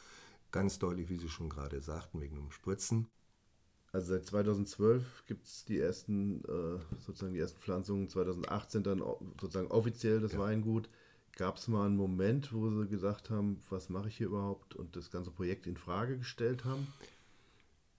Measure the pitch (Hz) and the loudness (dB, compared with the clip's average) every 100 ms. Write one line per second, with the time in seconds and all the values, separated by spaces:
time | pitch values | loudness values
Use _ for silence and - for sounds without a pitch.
0 | - - - - - 92 98 - 92 90 | -20 -20 -20 -20 -6 0 2 2 0 0
1 | 85 87 85 - 82 73 71 71 71 78 | -2 -4 -4 -4 -6 -6 -6 -6 -4 -6
2 | - 80 71 73 73 - - 95 - 113 | -6 -6 -6 -6 -8 -6 -4 -2 0 0
3 | 113 _ _ _ _ _ _ _ _ 95 | 0 _ _ _ _ _ _ _ _ -2
4 | 87 92 90 101 104 101 101 - 107 123 | 2 0 2 2 4 4 0 4 6 6
5 | 123 - - 101 - - - 92 80 - | 2 -8 -10 -10 -10 -12 -2 2 2 0
6 | - 101 101 85 - 85 82 87 80 - | 0 0 0 -2 -2 -2 -2 -4 -6 -10
7 | - - 95 90 82 - - 92 95 101 | -10 -6 -4 -2 -2 -4 -2 -2 0 0
8 | 95 95 90 87 - 101 - 110 98 98 | 0 0 0 0 -2 -2 0 0 2 2
9 | - - - - 92 95 92 113 113 113 | 0 -4 -6 -8 -4 -2 2 4 4 2
10 | 113 110 107 98 98 110 107 113 113 - | 4 4 4 2 2 2 2 0 0 -10
11 | - - _ - 92 - - 110 101 101 | -20 -20 _ -2 -2 -2 0 2 4 4
12 | 95 92 98 139 139 113 110 107 101 101 | 4 4 4 4 2 0 2 2 0 0
13 | 98 101 - 107 101 98 - 95 - 92 | 0 0 -2 0 2 0 -4 -6 -4 -4
14 | 107 - 107 101 101 98 - - 87 90 | -4 -2 -2 0 -2 -4 -8 -12 -10 -10
15 | 82 90 87 82 90 101 87 87 - 92 | -8 -6 -6 -2 -2 -2 -4 -8 -4 -2
16 | 120 131 120 - 117 127 123 135 139 - | -2 -2 -6 -2 0 0 -2 -4 -6 -10
17 | - - - - - - - - _ | -20 -20 -20 -20 -20 -20 -20 -20 _